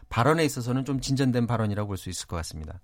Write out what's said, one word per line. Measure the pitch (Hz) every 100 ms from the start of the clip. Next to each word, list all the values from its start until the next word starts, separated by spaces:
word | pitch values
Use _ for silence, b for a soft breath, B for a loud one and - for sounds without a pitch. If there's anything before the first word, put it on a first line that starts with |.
| -
발언에 | 110 131 160
있어서는 | 147 135 120 131
좀 | 131 135
진전된 | 135 131 131 120 117
발언이라고 | 113 107 101 104
볼 | 95
수 | 90
있을 | 87 -
것 | 85
같습니다. | 80 78 80 87